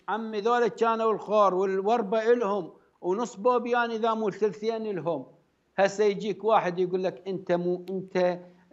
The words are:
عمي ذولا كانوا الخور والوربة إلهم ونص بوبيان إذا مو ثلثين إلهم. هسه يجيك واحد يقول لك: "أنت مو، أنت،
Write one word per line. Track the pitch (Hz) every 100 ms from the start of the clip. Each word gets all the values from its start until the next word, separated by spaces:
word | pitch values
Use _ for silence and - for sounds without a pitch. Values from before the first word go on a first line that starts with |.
| -
عمي | 208 220 214
ذولا | 208 240 233
كانوا | 233 226 226 226
الخور | 196 - 214 196
والوربة | 180 196 190 196 240 202 220 220
إلهم | 240 208 202 160 - _ _
ونص | 175 196 240 -
بوبيان | 226 247 233 240 233
إذا | 226 226
مو | 220 220
ثلثين | - 214 208 220 226 220
إلهم. | 190 156 156 131 _ _ _ _ -
هسه | 196 196
يجيك | 208 190 208 185
واحد | 214 214 175 175
يقول | 180 185
لك: | 185 175 196
"أنت | 185 185
مو، | 175 175 180 180
أنت، | 190 185 185 180 180 180 - _